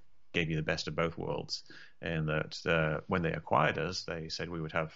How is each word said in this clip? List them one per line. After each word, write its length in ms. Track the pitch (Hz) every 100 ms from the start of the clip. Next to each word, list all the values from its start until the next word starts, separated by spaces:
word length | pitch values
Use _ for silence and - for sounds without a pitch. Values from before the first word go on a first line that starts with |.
| - - -
gave 160 | 87 82
you 60 | 78
the 60 |
best 240 | 78 82 -
of 80 |
both 240 | 80 82 82
worlds. 460 | 87 - 82 - - - - -
And 280 | 85 80 76
that, 300 | 78 - - -
uh, 340 | 82 78 73 -
when 140 | 95
they 100 | 82
acquired 460 | 82 - 123 151 -
us, 240 | 80 95
they 260 | - 82 80
said 200 | - 85
we 120 | 85
would 120 | 78
have 200 | 85 78